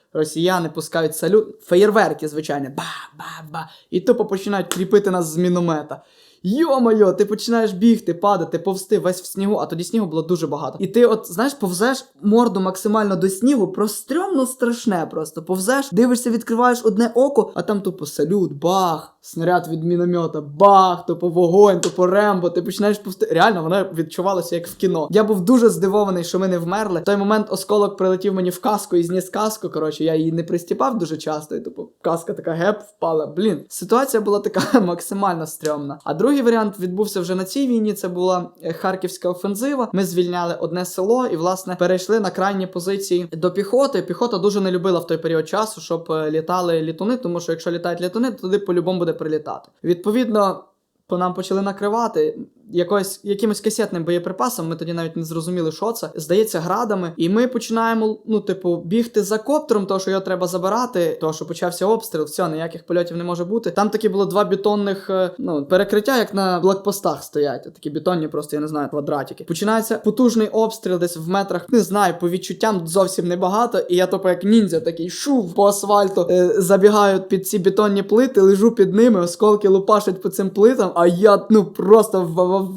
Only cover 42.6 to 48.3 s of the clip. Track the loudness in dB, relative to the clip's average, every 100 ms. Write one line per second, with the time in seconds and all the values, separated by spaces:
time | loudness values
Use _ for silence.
42.6 | -4 -6 -4 -4 -2 -2 -2 -2 -2 -2
43.6 | 0 2 2 0 -4 -4 -2 0 0 0
44.6 | 0 0 0 0 0 -4 -2 -2 -2 -2
45.6 | -4 -6 -6 -6 -4 -4 -2 -2 -2 -2
46.6 | 0 0 -2 -4 -4 -2 -4 -6 -4 -6
47.6 | -4 -4 -4 -4 -4 -2 -4